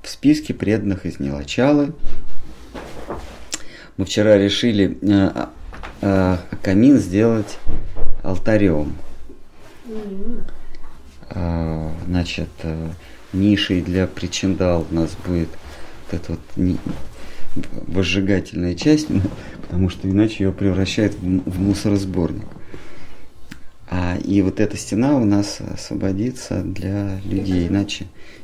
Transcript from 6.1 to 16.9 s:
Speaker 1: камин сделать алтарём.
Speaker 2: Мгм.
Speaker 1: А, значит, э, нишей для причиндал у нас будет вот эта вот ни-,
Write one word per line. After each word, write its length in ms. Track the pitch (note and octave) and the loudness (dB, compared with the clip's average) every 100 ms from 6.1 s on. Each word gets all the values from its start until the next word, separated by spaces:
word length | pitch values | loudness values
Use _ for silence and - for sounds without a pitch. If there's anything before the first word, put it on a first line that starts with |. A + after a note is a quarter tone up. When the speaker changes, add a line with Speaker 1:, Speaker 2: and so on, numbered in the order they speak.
| F#2+ F#2 F2+ - G#2 | 2 2 0 -4 -4
Speaker 1:
камин 360 | G2+ G2 B2+ C3 | 0 6 6 6
сделать 600 | F#2 F#2+ A#2 A2+ G2+ - - - - - - - | 4 2 2 2 -4 2 6 6 4 8 10 10
алтарём. 680 | - F#2 A2+ G#2+ G2 D2+ D2 D2+ - - - - - - - - A#3 | 6 2 4 4 4 2 -2 -6 -8 -8 -10 -12 -18 -18 -20 -20 -10
Speaker 2:
Мгм. 580 | G#3+ G3+ F#3+ G3+ A#3+ - - - - - - - - - | -8 -6 0 2 4 2 0 -4 -4 -6 -8 -16 -18 -8
Speaker 1:
А, 600 | F#2+ E2+ E2+ D#2+ D#2+ D#2+ E2 F2 | -4 -2 0 -2 -4 -4 -6 -2
значит, 440 | F2+ F2 - E2 - | -2 -2 -6 -8 -8
э, 260 | E2 D#2+ D#2+ E2 - - - | -8 -6 -8 -10 -16 -20 -8
нишей 480 | F#2+ G2+ G2 - F#2 | 2 4 4 2 -2
для 260 | E2+ F2+ F#2 | 0 0 0
причиндал 800 | - F2 - F#2+ F2+ F#2 E2+ D#2 | -4 -8 -4 -2 0 2 0 0
у 40 | |
нас 220 | E2 E2 - | -2 -2 -4
будет 240 | F#2 F2 D#2+ - - - - - - | -4 -2 -2 -8 -14 -12 -12 -12 -8
вот 100 | F2 | -8
эта 120 | - | -6
вот 80 | E2 - - | -10 -8 -2
ни-, 200 | F#2 E2 - | 0 -2 -6